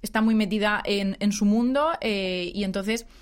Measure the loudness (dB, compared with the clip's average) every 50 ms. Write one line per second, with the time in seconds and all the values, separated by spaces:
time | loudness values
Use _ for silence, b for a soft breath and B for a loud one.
0 | -10 -4 -2 2 2 4 4 2 2 0 0 0 0 0 0 0 0 -2 -2 0
1 | 0 -2 -2 0 0 0 0 2 2 4 4 4 2 2 2 2 0 0 0 -2
2 | -2 -2 -2 -2 -2 -2 -2 -4 -4 -4 -4 -4 -4 -2 -2 -4 -2 -2 -4 -4
3 | B B B B